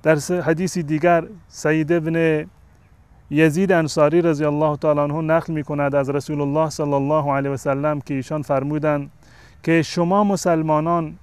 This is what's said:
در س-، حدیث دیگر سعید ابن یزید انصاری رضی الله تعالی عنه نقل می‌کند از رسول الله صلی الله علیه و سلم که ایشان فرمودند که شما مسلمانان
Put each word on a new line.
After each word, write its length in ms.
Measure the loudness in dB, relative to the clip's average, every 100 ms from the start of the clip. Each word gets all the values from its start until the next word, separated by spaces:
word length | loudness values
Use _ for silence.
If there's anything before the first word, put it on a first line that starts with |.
در 140 | 2 0
س-، 140 | 0
حدیث 480 | -2 0 0 -2 -4
دیگر 460 | -4 0 4 2 0 -16 -20
سعید 440 | -4 0 0 2
ابن 540 | 0 0 0 2 0 -4 -18 -20 -20 _ -20 _ -20 -4
یزید 420 | 2 2 2 2
انصاری 500 | 2 2 2 4 4
رضی 220 | 2 2
الله 320 | 0 2 0 0
تعالی 240 | 0 0
عنه 200 | 0 -2
نقل 320 | 0 0 0
می‌کند 420 | -6 -4 -2 0
از 160 | 0 0
رسول 300 | -4 -4 -4
الله 300 | -2 0 -2
صلی 220 | -2 -2
الله 400 | 0 0 0 0
علیه 180 | -2 -2
و 60 | -4
سلم 440 | -2 -2 -2 -4
که 140 | -6
ایشان 280 | -8 -4 -8
فرمودند 680 | -2 -2 -2 -2 0 -2 -6 -16 -20 -20 -20 -8
که 200 | 0 2
شما 420 | 2 -2 2 2
مسلمانان 920 | 2 0 0 0 2 0 0 -2 -4 -12